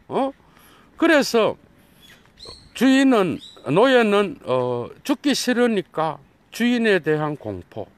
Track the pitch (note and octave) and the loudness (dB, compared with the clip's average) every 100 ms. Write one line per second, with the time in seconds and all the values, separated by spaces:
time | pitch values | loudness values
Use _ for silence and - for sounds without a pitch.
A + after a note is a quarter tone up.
0 | - F3 C4+ - _ _ _ _ _ - | -10 -6 -6 -8 _ _ _ _ _ -2
1 | E4 D4+ A#3 A#3 F#3+ - _ _ _ _ | 2 2 2 0 0 -4 _ _ _ _
2 | - - _ _ - - - - C4 C4+ | -20 -20 _ _ -20 -20 -16 0 2 4
3 | C4+ A#3 F3+ G#2+ - - - D#3+ C4 B3 | 4 2 0 -4 -10 -14 -2 2 4 4
4 | A3 G3+ G3+ - - B2+ B2 A#2+ A2+ - | 4 2 0 -4 -4 -2 -2 -4 -8 -10
5 | - C#4+ C#4+ A#3+ - A#3+ A#3+ G#3 - - | -6 -4 -2 -2 -2 0 0 -2 -4 -4
6 | D#3+ C#3+ _ _ _ - A#3+ A#3+ A3+ F#3+ | -4 -6 _ _ _ -4 0 0 2 2
7 | D#3 D3+ D3+ D3 G#2+ F#2 - A2 F#2+ | 2 -2 -2 -6 -10 -12 -12 -14 -14